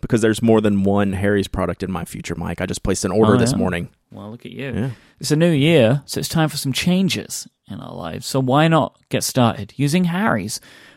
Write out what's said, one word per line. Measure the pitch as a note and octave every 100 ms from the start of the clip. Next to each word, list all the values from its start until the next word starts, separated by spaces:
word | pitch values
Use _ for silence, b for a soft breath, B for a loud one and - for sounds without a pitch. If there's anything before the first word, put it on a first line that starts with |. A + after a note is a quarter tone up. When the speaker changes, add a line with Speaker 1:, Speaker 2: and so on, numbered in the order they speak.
Speaker 1:
because | - A2
there's | A2 G#2+
more | A2+ A2
than | G#2+ G2+
one | G2 G2+ G2+
Harry's | F#2+ G2+ G2+ F#2+
product | F#2+ F2+ F2
in | F#2+
my | F2+ E2+
future, | - - -
Mike. | F2 E2+
I | F#2
just | -
placed | - F#2 F#2+
an |
order | G2+ G#2+ -
Speaker 2:
Oh, |
Speaker 1:
this | A#2
Speaker 2:
yeah? | G2
Speaker 1:
morning. | F#2 F2 - _ _
Speaker 2:
Well, | G#2 G2+
look | A#2 -
at |
you. | - C3+
Speaker 1:
Yeah. | G#2+ C3 A2+ b b
Speaker 2:
It's | C#3
a | D3+
new | E3+
year, | D3+ D3 E3 A2+ C#3 -
so | -
it's | D3
time | E3+ D#3
for | C#3+
some | C#3
changes | B2+ - F3+ F#3+ A2+ - - - _ -
in | G2
our | E2+
lives. | F2 E2+ E2+ -
So | C3+
why | B2+ C#3 E3
not | D#3+ A2+ - _
get | A#2
started | - - A#2 - G2+ -
using | C#3 F3 F3+
Harry's? | F3 A3+ G#2+ G2 - B B B